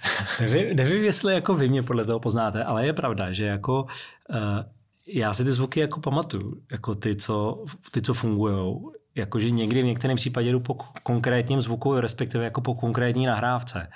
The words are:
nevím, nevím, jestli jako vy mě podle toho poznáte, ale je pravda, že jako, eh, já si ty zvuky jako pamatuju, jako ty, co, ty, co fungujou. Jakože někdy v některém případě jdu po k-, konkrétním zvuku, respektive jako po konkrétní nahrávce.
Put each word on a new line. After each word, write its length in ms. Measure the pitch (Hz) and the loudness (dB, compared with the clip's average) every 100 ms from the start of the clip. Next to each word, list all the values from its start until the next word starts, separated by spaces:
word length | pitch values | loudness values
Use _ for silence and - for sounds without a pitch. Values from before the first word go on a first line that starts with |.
| - - 104 - | -2 -2 -2 0
nevím, 360 | 113 151 220 151 | 2 2 2 2
nevím, 280 | 131 202 | 2 4
jestli 300 | 214 - 196 | 2 2 2
jako 200 | 185 185 | 2 4
vy 140 | 170 127 | 4 4
mě 140 | 135 | 2
podle 220 | 123 120 | 2 0
toho 160 | 110 113 | 2 0
poznáte, 440 | 113 113 110 104 | 0 2 2 0
ale 220 | - 113 139 | 0 0 0
je 60 | |
pravda, 400 | 160 131 104 92 | 0 -2 -2 -2
že 120 | 92 104 | -2 -2
jako, 400 | 101 117 135 135 - - - - | -2 0 0 -2 -8 -14 -18 -8
eh, 340 | 120 104 104 110 - _ _ - | -4 -2 -2 -6 -14 _ _ -6
já 280 | 160 107 | -2 0
si 100 | 110 | 0
ty 80 | 131 | 0
zvuky 280 | 123 131 160 | 0 0 0
jako 200 | 151 156 | 0 -2
pamatuju, 640 | 151 143 165 98 101 - - | -2 -2 -2 -4 -6 -10 -10
jako 240 | 110 - | -8 -4
ty, 220 | 101 110 101 | -2 -2 -2
co, 480 | - 107 107 - 147 - - | -2 0 -2 -4 -10 -14 -8
ty, 120 | - | -2
co 120 | 123 | 0
fungujou. 800 | 123 117 104 107 98 92 156 269 - _ | 0 0 2 2 2 -2 -4 -10 -18 _
Jakože 360 | - 101 113 117 | -8 -4 0 2
někdy 320 | 117 107 127 | 2 2 2
v 20 | |
některém 320 | 123 117 131 123 | 2 2 0 0
případě 340 | 127 123 120 | 0 0 2
jdu 80 | 127 | 0
po 140 | 123 | 0
k-, 260 | - - - | -6 -10 -8
konkrétním 580 | - 120 123 123 117 139 | 0 0 2 2 2 0
zvuku, 400 | 117 113 139 131 | 0 0 2 2
respektive 440 | 117 - 120 117 | 0 -2 -2 -2
jako 160 | 117 127 | -2 -2
po 140 | 127 | -2
konkrétní 520 | 120 120 113 123 120 127 | -2 0 2 2 2 2
nahrávce. 600 | 107 120 123 123 92 80 | 2 0 0 -2 -6 -8